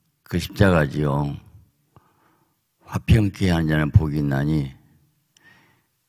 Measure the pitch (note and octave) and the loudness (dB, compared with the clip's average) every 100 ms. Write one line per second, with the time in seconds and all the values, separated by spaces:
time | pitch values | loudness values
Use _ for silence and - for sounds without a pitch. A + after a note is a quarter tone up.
0 | _ _ - F2+ - - G2+ E2+ D2 C#2+ | _ _ -8 -8 -6 0 2 2 0 -2
1 | D2 C#2+ D2 E2 - - _ _ _ _ | -4 -2 -4 -8 -16 -20 _ _ _ _
2 | _ _ _ _ _ _ _ _ - - | _ _ _ _ _ _ _ _ -10 -6
3 | - A#2 G2+ - F#2+ E2 D#2+ D#2 D2+ - | 2 4 2 0 0 0 0 0 4 2
4 | D#2+ D2 C#2+ C2+ D2 D#2 C#2 - _ _ | 2 -2 -2 -2 -2 -2 -4 -10 _ _
5 | _ _ _ _ _ _ _ _ _ _ | _ _ _ _ _ _ _ _ _ _